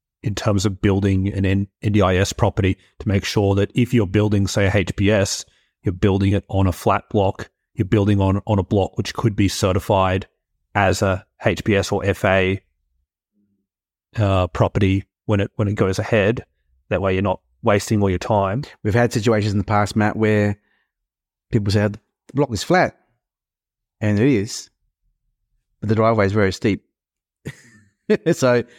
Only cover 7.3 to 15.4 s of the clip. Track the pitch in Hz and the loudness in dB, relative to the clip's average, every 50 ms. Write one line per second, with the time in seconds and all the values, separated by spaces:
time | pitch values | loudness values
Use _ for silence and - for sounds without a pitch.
7.3 | - - - - _ _ _ _ _ - 104 95 - 107 101 104 104 98 95 95 | -2 -6 -12 -18 _ _ _ _ _ -6 -4 0 2 2 2 2 2 2 2 2
8.3 | 95 101 - - 107 101 90 - 104 101 95 - - - 107 - - - - 113 | 0 0 -2 -2 -2 -2 0 0 0 0 0 -2 -4 -8 -8 -8 -4 -2 -2 -2
9.3 | 101 104 101 92 - - - 95 92 92 - - 107 95 95 92 92 95 - - | 0 0 0 0 0 0 -2 0 0 0 -2 0 0 2 2 0 0 -4 -6 -8
10.3 | _ _ _ _ _ _ _ _ - 104 101 95 92 - 104 95 92 92 - _ | _ _ _ _ _ _ _ _ -2 0 2 2 2 0 0 -2 -2 -4 -6 _
11.3 | _ - - 117 92 - - - 101 98 92 - 104 95 - 101 92 - - 98 | _ -6 -4 -4 -4 -2 -2 0 0 0 0 -2 -4 -4 -2 -2 -2 -2 0 0
12.3 | 95 95 95 92 98 98 _ _ _ _ _ _ _ _ _ _ _ _ _ _ | 2 2 0 0 -2 -4 _ _ _ _ _ _ _ _ _ _ _ _ _ _
13.3 | _ _ _ _ _ _ _ _ _ _ _ _ _ _ _ _ - - 104 98 | _ _ _ _ _ _ _ _ _ _ _ _ _ _ _ _ -4 -2 0 2
14.3 | 95 92 90 87 - - 113 90 - - 98 95 95 98 98 _ _ _ _ - | 2 0 0 0 0 0 0 0 2 2 2 4 2 0 -2 _ _ _ _ -2
15.3 | 107 98 | -2 -2